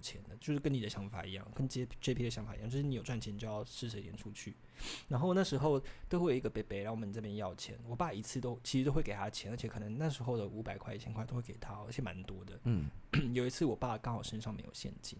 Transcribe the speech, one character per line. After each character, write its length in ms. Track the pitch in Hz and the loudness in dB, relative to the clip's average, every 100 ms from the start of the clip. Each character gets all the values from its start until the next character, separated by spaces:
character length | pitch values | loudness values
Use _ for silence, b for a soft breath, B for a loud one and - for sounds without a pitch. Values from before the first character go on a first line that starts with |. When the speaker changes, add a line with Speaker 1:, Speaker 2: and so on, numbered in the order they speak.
Speaker 1:
钱 200 | - - 101 | -8 -10 -12
的， 80 | 101 | -6
Speaker 2:
嗯。 20 | |
Speaker 1:
就 120 | - | -2
是 60 | 143 | 2
跟 140 | 147 | 2
你 80 | 131 | 2
的 80 | 104 | 0
想 200 | - 98 | -4 -4
法 160 | 104 95 | -4 -6
一 60 | |
样， 160 | 95 107 110 | -6 -6 -2
跟 100 | 131 | 0
J-，J 440 | 127 123 - - | 0 -4 -2 2
P 80 | 120 | 2
的 80 | 120 | 2
想 160 | 110 107 | -2 -4
法 80 | |
一 60 | - | -4
样， 100 | 110 | -2
就 80 | 135 | 0
是 60 | |
你 120 | 143 120 | 2 0
有 60 | |
赚 180 | 120 117 | 0 -2
钱 180 | 107 101 | -2 -4
就 100 | 110 | -2
要 160 | 104 | -4
施 240 | 110 - 120 | -4 -4 -4
舍 100 | 104 | -4
一 40 | |
点 120 | 87 107 | -6 -8
出 120 | 104 | -8
去。 200 | 101 101 - - B B B B | -8 -10 -10 -14 B B B B
然 100 | 127 | 4
后 160 | 180 | 6
那 80 | 185 | 6
时 160 | 190 135 | 6 6
候 240 | 151 135 - B B | 6 6 2 B B
都 100 | 180 | 4
会 120 | 170 | 6
有 60 | 127 | 6
一 20 | |
个 80 | 113 | 2
伯 120 | 110 | 0
伯 200 | - 98 | -2 -2
来 80 | 104 | -2
我 40 | 113 | -2
们 180 | 104 | -2
这 80 | 110 | -2
边 160 | 107 104 | -2 -2
要 180 | 95 90 | -2 -4
钱， 240 | - 98 117 | -8 -8 -4
我 80 | 120 | 0
爸 160 | 170 | 0
一 100 | 104 | 0
次 200 | - 131 | -2 0
都， 180 | 123 120 | 0 -2
其 160 | - 131 | 2 4
实 60 | |
都 80 | 139 | 6
会 100 | 131 | 6
给 120 | 95 | 6
他 160 | 101 101 | 2 -2
钱， 240 | - - | -4 -4
而 20 | 117 | -4
且 140 | 113 | -4
可 100 | 113 | -4
能 180 | 107 113 | -2 0
那 120 | 156 | 0
时 120 | 135 | 0
候 140 | 123 117 | 2 2
的 100 | 101 | 0
五 160 | 107 | -2
百 160 | 117 - | -4 -6
块、 160 | - | -6
一 60 | 104 | -6
千 140 | 110 | -4
块 100 | 110 | -4
都 100 | 110 | -2
会 80 | 123 | -2
给 140 | 113 101 | -4 -6
他， 140 | - 101 104 | -8 -6 -6
而 40 | |
且 100 | 113 | -4
蛮 200 | 110 90 | -2 -4
多 200 | 92 95 | -8 -8
的。 160 | 95 92 120 | -10 -2 2
Speaker 2:
嗯。 240 | 101 71 - - | 2 2 -6 2
Speaker 1:
<clears throat> 200 | - 127 | 4 4
有 120 | 123 123 | 4 2
一 40 | |
次 140 | - | 4
我 100 | 151 | 2
爸 240 | 107 127 110 | 4 0 0
刚 160 | 123 | 0
好 80 | 110 | -2
身 200 | - 110 | -2 -4
上 120 | 110 | -4
没 80 | 104 | -6
有 60 | - | -8
现 180 | - - - | -8 -8 -8
金， 160 | - | -10